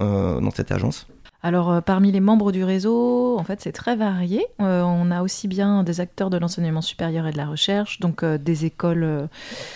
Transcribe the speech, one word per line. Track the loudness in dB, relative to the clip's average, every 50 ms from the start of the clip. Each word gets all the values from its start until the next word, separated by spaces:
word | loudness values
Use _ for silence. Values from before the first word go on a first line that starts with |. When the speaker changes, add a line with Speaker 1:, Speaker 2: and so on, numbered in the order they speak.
| -2
Speaker 1:
euh, | 0 0 0 0 0 0 0 0
dans | -2
cette | -2 -2 -4 -2 -2
agence ? | 0 0 -2 -2 -4 -10 -18 -20 -20 -20 -20 _ _ -4
Speaker 2:
Alors, | -2 0 0 2 2
euh, | 0 0
parmi | 2 2 2 4 4 4 4
les | 4
membres | 4 6 4 4 4 2 0
du | 0 0
réseau, | 0 0 0 0 0 0 2 2 2 2 2 2 0 0 -2
en | -2
fait, | -4 -6 -8 -6
c'est | -10 -10
très | -6 -4 -4 -2
varié. | 0 0 0 0 0 0 0 0 -2 -2 -4 -4 -2
Euh, | 0 2 2 2 2
on | 2 2 2 2 2
a | 2 0 0
aussi | -2 -4 -4 -6 -4
bien | -2 0 2 2 4 4 2
des | 2 0 -2 -4
acteurs | -6 -4 -4 -2 0
de | 0
l'enseignement | 0 0 -2 -2 -2 -2 0 0 -2 -2
supérieur | -4 -4 -4 -2 -2 0 -2 -2
et | -2 -2
de | -4
la | -4
recherche, | -4 -4 -2 0 0 0 0 0 -2 -4 -2
donc, | 0 0 0 0 0
euh, | 0 0
des | 0 0 0 0 0 0
écoles, | -2 -2 0 0 0 2 2 2
euh, | 0 0 -2 -4 -6 -8 -12 -16 -14 -14 -12 -12 -14 -14